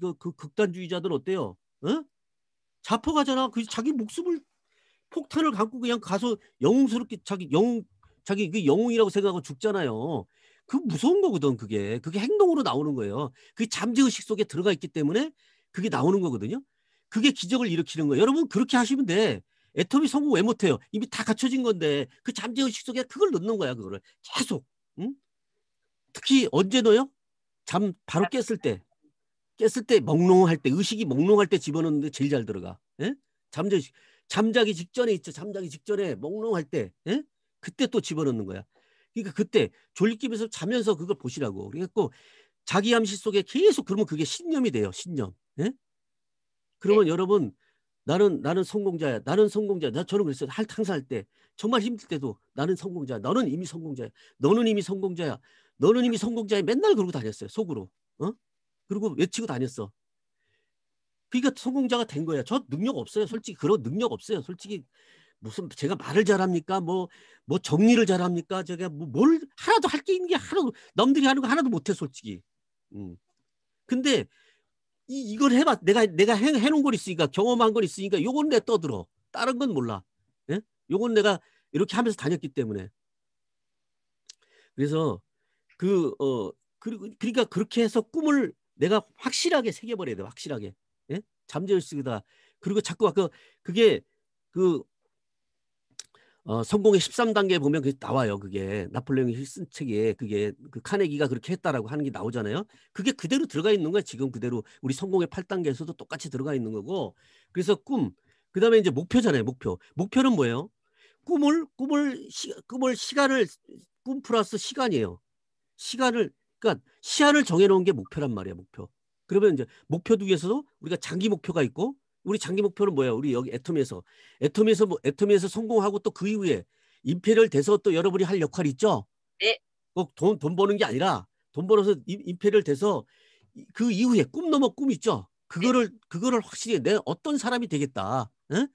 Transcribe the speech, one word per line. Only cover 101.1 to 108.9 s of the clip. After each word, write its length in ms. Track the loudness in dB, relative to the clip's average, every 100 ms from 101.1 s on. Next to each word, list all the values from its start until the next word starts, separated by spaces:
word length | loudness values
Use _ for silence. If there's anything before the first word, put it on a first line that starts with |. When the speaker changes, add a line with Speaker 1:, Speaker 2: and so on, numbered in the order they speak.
| 0 -2
Speaker 1:
그렇게 240 | -4 -6
했다라고 340 | -6 -2 -4 -4
하는 160 | -6
게 60 | -6
나오잖아요. 540 | -6 -6 -6 -4 -6 -8 _ _
그게 200 | -6 -4
그대로 340 | -4 -2 -2 -2
들어가 260 | -2 0
있는 200 | 0 0
거야. 100 | -2
지금 280 | -4 -6 -6
그대로 320 | -6 -6 -6 -8 _
우리 100 | -6
성공의 360 | -6 -2 0 -2
팔 140 | -4
단계에서도 460 | -6 -4 -2 -4 -8
똑같이 340 | -14 -12 -12 -8
들어가 260 | -6 -4
있는 180 | -4 -4
거고. 440 | -8 -6 -6 -6 -10 _ _ _
그래서 240 | -4 0 0
꿈, 340 | 0 -2 -2 -4 _ _ _
그다음에 240 | 2 6 6
이제 140 | 4